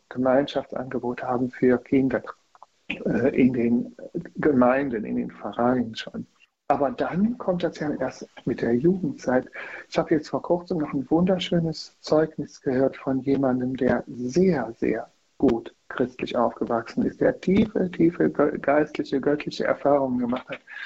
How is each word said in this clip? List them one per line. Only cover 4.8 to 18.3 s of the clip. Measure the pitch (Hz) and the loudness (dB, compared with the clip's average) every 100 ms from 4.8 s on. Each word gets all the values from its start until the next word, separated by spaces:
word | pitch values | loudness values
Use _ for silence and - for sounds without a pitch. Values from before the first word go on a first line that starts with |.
| 143 113 | 0 -4
in | 120 123 | -4 -4
den | 120 | -6
Vereinen | - 107 104 120 127 113 | -8 -10 0 2 2 -2
schon. | 113 - 117 - _ _ _ - | -6 -12 -12 -14 _ _ _ -2
Aber | 135 135 | 0 0
dann | 120 143 165 220 247 | -2 -4 0 0 -2
kommt | - 175 | -4 -2
das | 170 - | -4 -4
ja | 151 | -6
erst | - 131 - - - | -4 -6 -8 -18 -10
mit | - 117 | -6 -2
der | 123 | 0
Jugendzeit. | 120 160 190 160 - - 127 - - - - - | 2 2 2 -2 -6 0 0 -2 -14 -14 -16 -4
Ich | - | -2
habe | 160 156 | 0 0
jetzt | - | 0
vor | 131 | -6
kurzem | - 175 175 180 | -2 -2 -2 -4
noch | 147 | -2
ein | 143 123 | -4 0
wunderschönes | 160 185 185 - 175 165 156 - _ | 2 2 0 0 0 0 -6 -12 _
Zeugnis | - 156 156 - 143 - | 0 2 2 -4 -12 -6
gehört | 143 127 135 - | -2 2 2 0
von | 139 131 | -2 -2
jemandem, | 131 135 131 127 127 131 | 2 2 2 0 -2 0
der | 127 120 - | 0 0 -2
sehr, | 120 123 156 190 151 113 - | -8 -2 2 4 2 -2 -4
sehr | 127 - - _ _ - | -2 -2 -6 _ _ 0
gut | 135 113 - _ - | 2 2 -4 _ -10
christlich | - 123 - 120 127 | -4 -2 -2 -4 0
aufgewachsen | 117 - 117 117 113 - | 0 -2 -2 -2 -2 -2
ist, | - - | -2 0
der | - - | 0 0
tiefe, | - 202 214 - 180 | 2 2 2 0 -2
tiefe | - 170 170 156 | 2 2 2 0